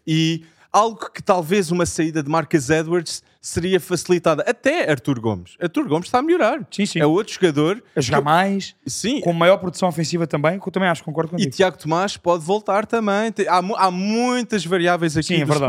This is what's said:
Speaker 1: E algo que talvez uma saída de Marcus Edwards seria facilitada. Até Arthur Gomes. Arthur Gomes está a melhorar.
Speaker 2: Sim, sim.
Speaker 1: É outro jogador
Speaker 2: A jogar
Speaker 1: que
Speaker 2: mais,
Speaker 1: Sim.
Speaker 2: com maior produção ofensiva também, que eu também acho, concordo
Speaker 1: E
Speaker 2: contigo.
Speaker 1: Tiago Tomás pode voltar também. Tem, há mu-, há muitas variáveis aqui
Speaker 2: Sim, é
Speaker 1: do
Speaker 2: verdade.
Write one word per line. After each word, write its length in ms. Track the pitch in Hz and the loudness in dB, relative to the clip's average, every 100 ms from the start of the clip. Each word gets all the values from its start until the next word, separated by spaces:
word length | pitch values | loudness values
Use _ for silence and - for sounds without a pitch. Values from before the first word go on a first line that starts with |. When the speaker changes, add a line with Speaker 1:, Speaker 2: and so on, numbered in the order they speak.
| - | -2
Speaker 1:
E 380 | 156 160 165 - _ _ | 0 0 -2 -8 _ _
algo 360 | 190 226 214 - | 2 2 -2 -12
que 120 | - | -6
talvez 480 | - 185 156 208 165 | 0 0 0 0 0
uma 160 | 175 170 | 0 0
saída 360 | - 160 160 | -2 -2 -2
de 60 | 139 | -2
Marcus 400 | 160 151 165 123 | -2 0 0 2
Edwards 540 | 156 160 175 160 - - _ | 0 0 -4 -4 -10 -14 _
seria 380 | - - 175 185 | -10 -6 0 0
facilitada. 640 | - 180 - 180 170 151 | 0 -4 0 2 2 0
Até 480 | 151 240 269 330 151 | 0 -2 0 0 0
Arthur 300 | 139 - 127 | 0 -2 -2
Gomes. 360 | 113 98 87 - | -2 -4 -6 -8
Arthur 260 | 170 285 285 | -6 -4 -2
Gomes 220 | 151 175 | -2 0
está 100 | 247 | 0
a 40 | |
melhorar. 440 | 302 349 226 294 - | 2 2 2 0 -6
Speaker 2:
Sim, 140 | - | -4
sim. 140 | 202 - | -4 2
Speaker 1:
É 80 | 147 | 2
outro 260 | 170 226 | 2 0
jogador 500 | - 180 143 151 214 - | 0 0 2 0 -2 -6
Speaker 2:
A 60 | - | -4
jogar 180 | 123 143 | 0 2
Speaker 1:
que 60 | |
Speaker 2:
mais, 500 | 143 160 196 196 185 - - | 4 4 4 0 -4 -12 -12
Speaker 1:
Sim. 340 | - 196 277 | -6 -4 -2
Speaker 2:
com 120 | 175 | -2
maior 240 | 170 170 196 | 2 4 4
produção 300 | 185 - 185 | 0 -2 -2
ofensiva 380 | 160 156 175 165 | -2 -2 -2 -2
também, 320 | 151 151 190 | 0 0 -2
que 80 | - | -4
eu 40 | |
também 160 | 190 190 | -2 0
acho, 160 | 165 | 0
concordo 240 | - 151 160 | -4 -4 -4
Speaker 1:
E 60 | 175 | -4
Speaker 2:
contigo. 160 | 170 | -2
Speaker 1:
Tiago 240 | - 185 - | 2 0 0
Tomás 380 | 147 165 196 - | -2 0 0 -2
pode 280 | 175 175 | 0 0
voltar 400 | 156 208 208 196 220 | 0 -2 0 -2 0
também. 440 | 233 214 196 226 | -2 0 0 -2
Tem, 160 | 208 160 | -2 0
há 160 | 180 | 2
mu-, 140 | 180 220 | 0 2
há 140 | 190 | 0
muitas 760 | 180 196 226 247 247 226 214 160 | 2 -2 0 0 0 -2 -2 0
variáveis 500 | 185 175 175 170 151 | 0 2 2 0 -2
aqui 120 | 151 | 0
Speaker 2:
Sim, 60 | 175 | 0
é 20 | |
Speaker 1:
do 20 | 143 | 2
Speaker 2:
verdade. 180 | 147 | 2